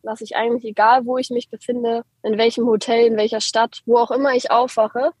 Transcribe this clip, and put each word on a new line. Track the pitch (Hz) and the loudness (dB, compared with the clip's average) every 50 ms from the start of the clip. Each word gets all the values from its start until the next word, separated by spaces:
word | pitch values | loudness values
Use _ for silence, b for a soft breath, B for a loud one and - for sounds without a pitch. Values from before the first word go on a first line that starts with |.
dass | - 220 220 - | -10 -12 -12 -12
ich | 220 - - | -12 -8 -6
eigentlich, | - 226 233 233 240 240 | -4 -2 -2 -4 -4 -6
egal | 220 208 - 208 226 247 262 240 | -6 -2 2 4 4 4 2 2
wo | 240 254 254 | -2 -4 -4
ich | 254 - | -4 -4
mich | 247 240 - _ | -6 -6 -6 _
befinde, | - 214 - - 247 247 233 233 233 233 233 _ _ _ | -18 -12 -8 -6 -4 -2 -2 -2 -2 -4 -6 _ _ _
in | - 214 220 208 | -4 -4 0 2
welchem | 226 233 - 247 233 | 2 2 2 0 0
Hotel, | 240 220 208 - 262 269 233 233 | 2 2 0 0 0 2 4 4
in | 233 226 | 4 4
welcher | 214 214 214 226 214 | 2 0 0 -2 -4
Stadt, | - - - 226 233 175 - - _ | -4 -2 0 0 0 0 -4 -12 _
wo | 226 233 233 | 2 2 2
auch | 233 - | 2 2
immer | 247 254 277 277 254 | 0 0 0 2 0
ich | 254 - - | 0 0 2
aufwache | - 233 254 247 - 233 214 214 - 240 269 320 - _ | 2 2 2 2 0 -2 -2 0 -2 -2 -4 -4 -4 _